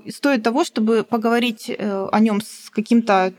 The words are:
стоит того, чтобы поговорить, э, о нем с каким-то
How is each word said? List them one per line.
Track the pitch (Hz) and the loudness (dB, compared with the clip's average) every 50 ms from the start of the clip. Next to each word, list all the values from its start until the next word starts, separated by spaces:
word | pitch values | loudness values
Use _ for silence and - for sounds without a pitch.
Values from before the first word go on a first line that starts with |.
| - 208 | -8 -12
стоит | - - - 285 277 240 214 | -6 -2 0 2 2 2 0
того, | 233 226 277 339 | 0 0 0 -2
чтобы | - - 247 220 214 226 220 208 | -2 -2 -2 0 2 2 2 0
поговорить, | - - 233 214 233 233 233 233 247 220 226 - - | 0 -2 -2 0 0 0 0 0 -2 -2 -6 -8 -10
э, | 247 - - 214 196 196 190 - | -8 -6 -6 -6 -4 -6 -4 -2
о | - 208 | 2 2
нем | 220 226 208 202 | 2 2 2 -2
с | 214 - - - - - | -4 -8 -12 -20 -20 -10
каким-то | - - 214 - 233 233 226 226 202 190 185 185 185 | -8 -6 -2 2 2 2 4 4 2 2 2 0 -4